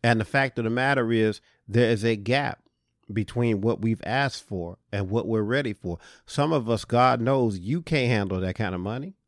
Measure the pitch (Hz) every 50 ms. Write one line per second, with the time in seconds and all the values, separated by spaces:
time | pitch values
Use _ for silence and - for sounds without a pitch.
0 | - 117 117 113 107 - - 139 135 131 - - 117 110 117 123 131 135 143 131
1 | 120 113 117 113 110 110 104 - _ _ _ _ _ - 101 117 123 113 117 104
2 | 104 117 113 104 101 107 123 139 143 127 - _ _ _ _ _ _ _ _ _
3 | _ - 104 113 104 - - 123 120 120 110 98 98 117 113 - 104 113 113 -
4 | - - 113 135 139 131 - - - _ 104 92 85 85 92 _ _ _ - 101
5 | 98 92 104 117 - 78 113 110 107 104 123 139 143 120 104 _ - 90 85 -
6 | - - - - _ - - - 143 156 165 147 117 113 117 104 - - 120 120
7 | 123 127 123 120 113 127 135 135 123 113 98 92 87 101 143 175 165 - 165 147
8 | 127 120 123 107 101 92 92 92 92 92 92 - 113 98 95 90 90 98 110 131
9 | 143 190 190 _ _